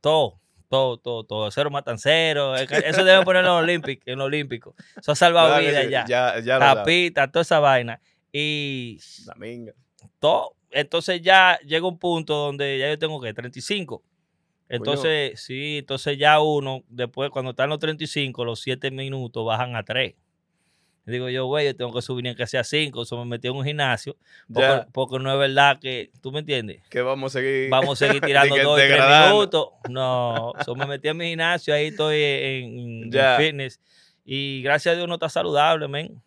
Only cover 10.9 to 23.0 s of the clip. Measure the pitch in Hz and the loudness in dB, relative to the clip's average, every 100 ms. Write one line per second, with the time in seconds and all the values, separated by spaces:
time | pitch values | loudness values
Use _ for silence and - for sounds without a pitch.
10.9 | 170 - 180 170 190 185 175 143 160 180 | -4 -4 -4 4 6 6 2 -2 -2 -2
11.9 | 175 175 170 156 151 147 139 139 135 139 | -4 -4 -4 -2 -4 -2 -4 -4 -2 -2
12.9 | 151 160 151 120 107 123 127 - 208 160 | -2 -6 -6 -10 -12 -14 -14 -8 -6 -6
13.9 | 110 _ _ _ _ _ _ _ 123 113 | -14 _ _ _ _ _ _ _ -6 -4
14.9 | 143 156 156 139 - - 131 147 147 139 | -2 -2 -2 -4 -8 -14 -10 -8 -10 -8
15.9 | 135 151 139 147 151 151 147 139 131 _ | -6 -6 0 4 4 4 0 -2 -8 _
16.9 | 120 123 135 139 139 131 120 135 151 156 | -8 -8 -6 -6 -6 -8 -4 -4 -2 -6
17.9 | 151 151 151 139 120 120 113 - 127 135 | -6 -8 -6 -6 -6 -6 -6 -8 -6 -6
18.9 | 131 135 135 123 117 113 110 123 120 107 | -8 -10 -8 -8 -6 -4 -2 -4 -6 -8
19.9 | 117 131 _ _ _ _ _ _ _ _ | -10 -12 _ _ _ _ _ _ _ _
20.9 | _ - 123 127 127 127 147 147 147 123 | _ -12 -10 -8 -8 -4 -2 -2 -4 -8
21.9 | 120 117 127 123 120 120 131 117 151 151 | -8 -8 -8 -8 -8 -6 -6 -4 -4 -4
22.9 | 120 | -6